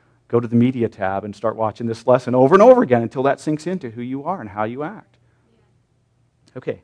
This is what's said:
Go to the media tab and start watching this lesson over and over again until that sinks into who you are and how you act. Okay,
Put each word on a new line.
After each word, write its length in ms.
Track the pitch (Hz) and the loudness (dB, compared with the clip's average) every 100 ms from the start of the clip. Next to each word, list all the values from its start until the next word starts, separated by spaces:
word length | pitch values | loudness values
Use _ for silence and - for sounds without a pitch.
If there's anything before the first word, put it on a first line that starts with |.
| _ _ _ | _ _ _
Go 120 | 117 | -2
to 80 | 117 | 0
the 80 | 117 | 2
media 320 | 123 131 110 | 2 0 -4
tab 360 | - 95 98 | -4 -6 -4
and 120 | 104 101 | -8 -6
start 180 | 113 | -6
watching 320 | 107 110 - 117 | -4 -6 -6 -8
this 200 | 113 - | -4 2
lesson 280 | 127 127 | 2 2
over 200 | 127 135 | 2 4
and 80 | 190 | 8
over 200 | 226 254 | 8 6
again 200 | 240 120 | 4 0
until 200 | 113 139 | 0 -2
that 160 | 135 135 | -2 -2
sinks 260 | - 151 175 | -4 -6 -6
into 240 | 185 131 | -8 -10
who 120 | 110 | -12
you 220 | 120 135 | -10 -10
are 160 | 147 185 | -8 -10
and 80 | 107 | -10
how 160 | 104 | -6
you 180 | 110 123 | -6 -6
act. 340 | 160 214 - _ _ _ _ _ _ _ _ _ _ _ _ _ _ 131 | -12 -14 -20 _ _ _ _ _ _ _ _ _ _ _ _ _ _ -14
Okay, 240 | - 104 | -12 -12